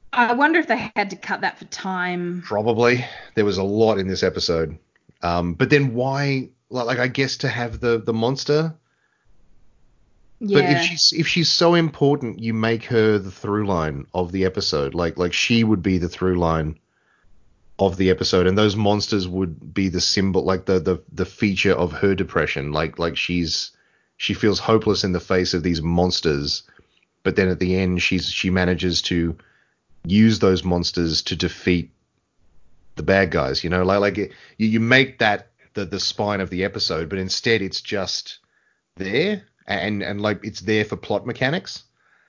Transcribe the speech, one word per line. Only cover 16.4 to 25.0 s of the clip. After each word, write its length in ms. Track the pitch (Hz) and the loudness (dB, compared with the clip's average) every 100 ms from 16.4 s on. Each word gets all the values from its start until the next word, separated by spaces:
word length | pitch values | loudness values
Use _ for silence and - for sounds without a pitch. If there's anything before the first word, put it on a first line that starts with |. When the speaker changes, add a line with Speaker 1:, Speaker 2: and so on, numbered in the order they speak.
| 82 82 78 78 _ _ _ _ _ - _ _ _ - | 2 0 -2 -6 _ _ _ _ _ -20 _ _ _ 0
Speaker 2:
of 180 | 98 92 | 0 2
the 140 | 92 | 2
episode, 360 | 92 92 95 90 | 2 2 4 4
and 100 | 98 | 4
those 200 | 107 101 | 4 2
monsters 500 | 101 104 - 104 90 | 2 2 0 -2 -2
would 460 | 90 95 78 - | -2 -4 -4 -8
be 160 | 90 95 | -2 -2
the 120 | 87 | 0
symbol, 440 | - - 98 92 | -2 0 0 0
like, 220 | 80 92 - | 0 0 0
the, 120 | 95 | 0
the, 240 | 85 87 - | 0 -2 -4
the 120 | - | -6
feature 480 | 90 - 107 95 98 | -6 -2 0 2 2
of 180 | 85 87 | 2 0
her 220 | 78 101 | 0 0
depression. 560 | 95 87 87 73 - 71 | 0 -2 -2 -2 -2 -4
Like, 280 | 76 80 - | -4 -4 -2
like, 180 | 85 80 | -4 -4
she's, 540 | - 87 82 - - - _ _ _ - | -2 -2 -2 -4 -8 -14 _ _ _ -8
she 160 | - | -6
feels 240 | 104 110 95 | 0 0 0
hopeless 440 | - 110 110 95 | 2 2 2 0